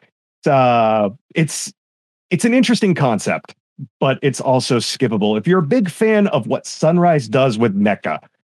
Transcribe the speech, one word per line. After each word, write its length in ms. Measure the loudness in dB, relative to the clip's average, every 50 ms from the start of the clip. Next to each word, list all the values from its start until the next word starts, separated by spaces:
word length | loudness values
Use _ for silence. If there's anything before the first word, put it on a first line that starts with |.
| _ _ _ _ _ _ _ _ -2
uh, 640 | 2 2 4 4 4 4 2 2 2 2 2 0 -2 -4 -8 _ _ -4
it's, 380 | -2 -2 -2 -4 -8 -12 -12 -14 _ _ _ _ _ _ _ _ _ _ -6
it's 140 | -4 0 0
an 100 | 2 2
interesting 400 | 2 2 2 0 0 2 0 0
concept, 600 | 0 0 0 0 -2 -2 -4 -6 -6 -8 -14 -20 _ _ _ _ -20 -20 -16 _ -4
but 200 | -2 -2 -2 0
it's 180 | -2 -4 -4 -2
also 360 | -2 0 0 0 0 0 -2 -2
skippable. 580 | -2 -4 -4 -2 -2 -2 0 0 0 0 0 0
If 80 | 0 0
you're 100 | 0 2
a 40 | 2
big 240 | 0 0 0 0 -2
fan 380 | -2 -2 0 2 2 2 2 0
of 180 | 0 -2 -2
what 200 | -4 -6 -6 -6
Sunrise 600 | -10 -6 -2 0 2 2 4 4 4 2 2 0 0
does 300 | 0 0 2 2 0 0
with 160 | 0 0 2
mecha, 440 | 2 0 0 0 -2 -4 -6 -8 -8 -10 _ _ _ _ _ _